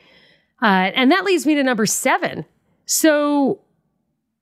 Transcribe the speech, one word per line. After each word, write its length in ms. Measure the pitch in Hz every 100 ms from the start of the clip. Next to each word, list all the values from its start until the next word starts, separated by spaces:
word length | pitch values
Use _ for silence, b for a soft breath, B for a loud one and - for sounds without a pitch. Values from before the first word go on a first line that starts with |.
| b b b b b _
Uh, 300 | 226 185 185
and 160 | - 262
that 140 | 370
leads 220 | 370 349 247
me 80 |
to 80 | 294
number 240 | 262 226 214
seven. 580 | - 262 359 175 - - _ _ _
So 760 | - - 320 294 294 285 269 - _ _ _ _ _ _ _ _